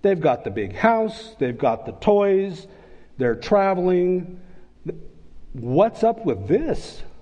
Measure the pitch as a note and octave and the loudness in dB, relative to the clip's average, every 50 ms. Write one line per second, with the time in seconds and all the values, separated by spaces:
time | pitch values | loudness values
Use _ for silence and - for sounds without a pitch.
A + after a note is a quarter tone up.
0 | - G3 G3 E3+ D#3 D3+ B2 A#2+ - - F#2+ A2 G#2 F#2+ F#2+ - - A3+ A3+ A3 | 4 2 2 4 2 2 2 2 -2 -6 -4 -4 -4 -4 -4 2 2 2 4 4
1 | A3 G#3+ - - - - - - C3+ B2 A#2+ - D3 B2+ A2+ - - - - - | 0 -2 -4 -10 -16 -18 -6 -4 -4 -4 -2 0 0 0 0 0 -6 -14 -14 -2
2 | - G#3+ G#3 G3+ G3+ G3+ G3 F#3+ G3 G3 F3 - - - - - - - - - | 2 4 4 4 4 4 2 2 0 -2 -6 -12 -16 -20 -20 -20 -20 -20 -20 -20
3 | - - - - B2+ A#2+ A2+ - - - G#3+ G3+ G3 G3 F#3+ F3+ F3+ F#3 F#3 F3+ | -20 -20 -6 -2 0 0 0 -2 0 2 4 4 4 4 2 2 2 2 2 2
4 | F3+ F3+ F#3 F3+ F3+ F3+ - - - - - - - - - _ - - - - | 2 2 0 0 -2 -6 -14 -16 -18 -18 -18 -20 -20 -20 -20 _ -14 -12 -12 -12
5 | - - - - - - - - - - - B2+ A2+ A#2+ B2+ D#3 G3+ A3+ A3 - | -14 -16 -18 -18 -20 -18 -18 -16 -16 -14 -12 -10 -6 0 4 4 4 4 2 2
6 | - A3+ A3+ - - E3 A#2+ F#2+ F#2+ G2 D#3+ A#3 D#4+ D4 - - - - - - | 2 2 2 0 -2 -2 -2 -2 0 0 0 0 2 0 -4 -4 -4 -8 -12 -12
7 | - - - - | -12 -12 -12 -16